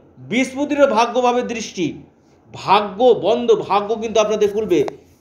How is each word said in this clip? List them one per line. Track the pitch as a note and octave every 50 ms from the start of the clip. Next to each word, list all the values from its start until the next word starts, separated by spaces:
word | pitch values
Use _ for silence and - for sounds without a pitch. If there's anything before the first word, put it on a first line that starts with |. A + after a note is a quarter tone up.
| _ _ _ C3
বৃহস্পতিরও | B2+ C3 G3+ B3+ B3+ C4 C4 C4+ D4 C4+ C#4+ C#4+ C#4
ভাগ্যভাবে | - G#3+ A3 A#3+ A3+ G#3+ B3+ B3 B3 A#3+ B3
দৃষ্টি, | A3+ F3 E3 G#3 - - - F#3+ E3 C3 - - - - _ _ _ _ _ _ _ _
ভাগ্য | - - B2+ D#3 F#3+ G#3+ G#3 G3 F#3+ G3+ B3+
বন্ধ, | B3 G#3 C#3 D#3 G3 A#3+ A#3+ A#3+ A3+
ভাগ্য | G#3 E3 C#3+ - F#3+ G#3 G#3 G3+ A#3
কিন্তু | A3 A3+ A3+ G#3 A3
আপনাদের | G#3 G#3 A3 G3 G#3 G3+
খুলবে। | G3+ A3 A3 F3+ F3 D3 B2+ - - - _ _ _ _